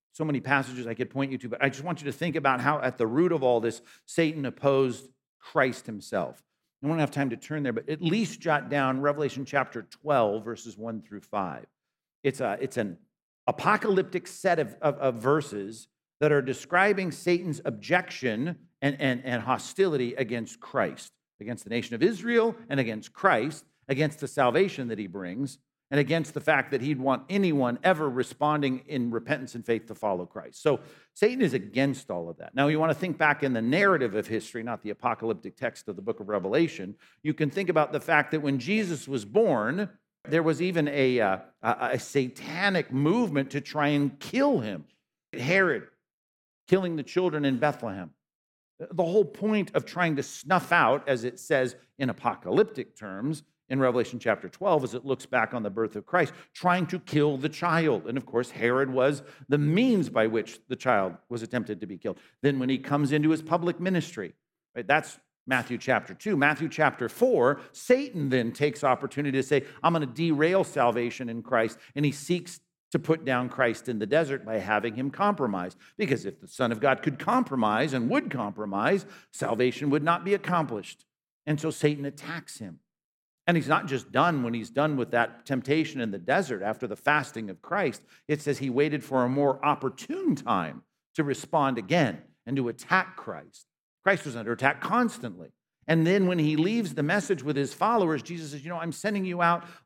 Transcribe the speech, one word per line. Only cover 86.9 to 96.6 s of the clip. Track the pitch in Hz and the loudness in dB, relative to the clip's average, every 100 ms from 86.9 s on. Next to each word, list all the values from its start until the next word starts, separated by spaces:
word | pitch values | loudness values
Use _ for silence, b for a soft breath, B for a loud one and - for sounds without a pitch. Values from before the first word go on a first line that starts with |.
fasting | 104 - 151 135 117 104 | -2 2 2 0 -8 -8
of | 90 | -12
Christ. | - 196 160 - b b - | -4 -2 -2 -4 b b -4
It | 151 | -2
says | 147 123 | -2 -2
he | 135 | 0
waited | 123 156 135 | 0 0 0
for | - 131 | -2 0
a | 123 | 2
more | 139 143 127 | 2 2 2
opportune | 147 135 131 - - 359 359 | 0 0 -4 -8 -10 -2 0
time | 143 117 95 80 60 _ _ _ | 0 0 -2 -2 -8 _ _ _
to | - | -4
respond | 143 131 - 160 135 120 | -2 -4 -2 0 2 0
again | 92 170 123 80 - _ 117 | 0 2 2 -2 -14 _ -6
and | 135 | -4
to | 120 | -4
attack | 117 - 185 185 | -6 0 0 0
Christ. | - 117 80 - - _ _ _ _ | -10 -12 -12 -14 -20 _ _ _ _
Christ | 190 190 | 0 0
was | 147 | -2
under | 117 110 | -6 -4
attack | 117 135 135 | 2 2 2
constantly. | - 233 240 - 120 87 80 _ _ _ - | 0 2 2 -2 -12 -12 -18 _ _ _ 2
And | 165 160 | 4 6
then | 202 | 4
when | 180 175 | 4 2
he | 151 | 2
leaves | 151 | 2